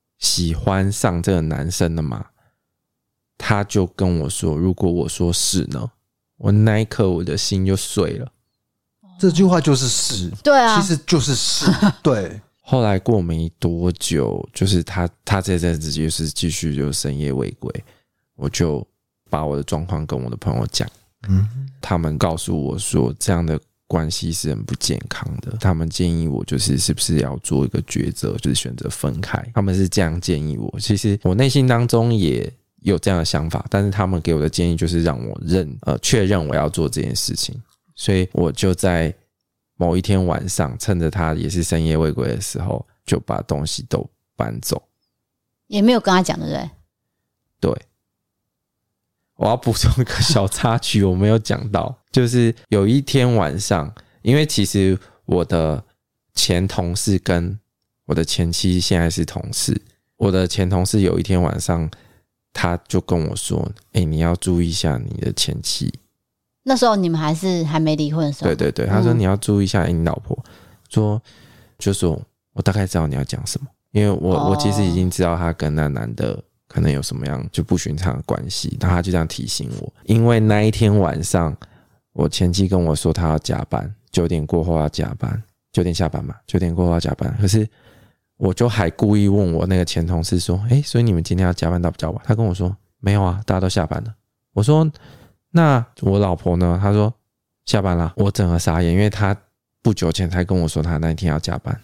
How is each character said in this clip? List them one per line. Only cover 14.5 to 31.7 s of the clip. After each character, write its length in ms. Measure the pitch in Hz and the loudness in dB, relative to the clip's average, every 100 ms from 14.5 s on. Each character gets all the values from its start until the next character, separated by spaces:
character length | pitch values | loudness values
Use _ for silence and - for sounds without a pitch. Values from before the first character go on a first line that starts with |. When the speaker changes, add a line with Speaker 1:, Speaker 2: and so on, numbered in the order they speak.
Speaker 1:
就 140 | - 95 | -2 2
是 160 | 87 | 2
他， 260 | 80 92 87 - | 0 -2 -4 -4
他 160 | - 98 | -2 -2
这 160 | 95 87 | 0 0
阵 240 | 85 80 | 0 -2
子 120 | 78 | -4
就 180 | 73 78 | -2 -2
是 180 | 80 78 | -2 -4
继 220 | - 82 | -4 -4
续 240 | 78 80 | -2 -4
就 180 | 69 71 | -2 -2
深 240 | 69 73 71 | -4 -4 -4
夜 160 | 71 | -4
未 160 | 67 50 - | -4 -6 -8
归， 120 | - - - _ _ _ _ | -10 -10 -14 _ _ _ _
我 140 | - 73 | -8 -4
就 340 | - 85 71 - _ _ _ _ | -2 0 -2 -6 _ _ _ _
把 160 | 76 76 | -4 -2
我 100 | 71 | -4
的 60 | |
状 240 | 73 78 87 | -4 -6 -4
况 180 | 78 | -6
跟 160 | 76 71 | -4 -6
我 80 | 60 | -8
的 80 | 58 | -6
朋 200 | - 60 | -4 -2
友 100 | 53 | -2
讲。 160 | - - - _ _ 95 | -4 -6 -10 _ _ 0
Speaker 2:
嗯。 200 | 95 107 127 135 - | 2 2 -4 -12 -12
Speaker 1:
他 160 | - 87 | -4 -2
们 220 | 82 76 | -2 -2
告 180 | 85 80 | -2 -2
诉 240 | - 85 | -4 -4
我 160 | 65 - | -4 -4
说， 380 | - - 60 - | -2 0 -2 -2
这 120 | - | -2
样 120 | 87 | 0
的 140 | 82 78 - _ - | 0 -4 -6 _ -4
关 240 | 82 78 | -4 -2
系 220 | - 82 | -4 -6
是 180 | 80 78 | -6 -4
很 120 | 57 | -6
不 100 | - | -6
健 260 | - - - - | -6 -4 -4 -6
康 160 | - - - | -8 -8 -8
的， 160 | - 113 | -8 -2
他 120 | 98 | 0
们 160 | 82 82 | 0 -2
建 240 | - 87 | -2 0
议 140 | 82 80 | 0 0
我 180 | 60 | -2
就 140 | - 67 | -4 -2
是 180 | - 67 | 0 0
是 160 | - | 0
不 80 | - | -2
是 200 | - 78 | 0 0
要 160 | 65 65 | 0 -4
做 280 | - 67 | -2 0
一 40 | 69 | 0
个 120 | - | -2
抉 300 | - - - | -4 -4 -4
择， 240 | - - - | -4 -6 -4
就 120 | 69 | -2
是 40 | |
选 200 | - 62 | -2 -4
择 160 | 62 - | -8 -8
分 280 | - 71 80 | -6 -4 -4
开。 200 | - - 120 | -4 -6 -4
他 80 | 113 | -2
们 100 | 98 | 0
是 160 | 92 95 | 2 2
这 140 | 107 | 2
样 180 | 85 85 | 0 -2
建 220 | 90 78 | -2 -2
议 140 | 76 62 | -2 -4
我， 220 | 52 - | -6 -4
其 160 | 110 101 | -2 0
实 220 | 107 101 | 0 0
我 140 | 92 95 | 2 2
内 120 | 135 | 2
心 200 | 139 | 2
当 180 | 127 | 4